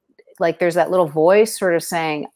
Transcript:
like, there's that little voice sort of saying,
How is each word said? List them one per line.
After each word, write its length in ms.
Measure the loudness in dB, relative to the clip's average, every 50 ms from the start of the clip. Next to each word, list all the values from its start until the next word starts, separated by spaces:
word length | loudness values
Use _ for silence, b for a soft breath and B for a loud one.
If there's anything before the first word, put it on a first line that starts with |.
| _ _ _ _ _ _ _ -4
like, 180 | -2 -2 -2 0
there's 160 | -2 0 0
that 160 | 0 0 0
little 160 | 0 0 0
voice 500 | 0 0 2 4 4 4 4 4 2 0
sort 200 | -2 -2 0 0
of 80 | -2 -2
saying, 420 | -4 -6 -4 -4 -4 -6 -6 -8 -12 _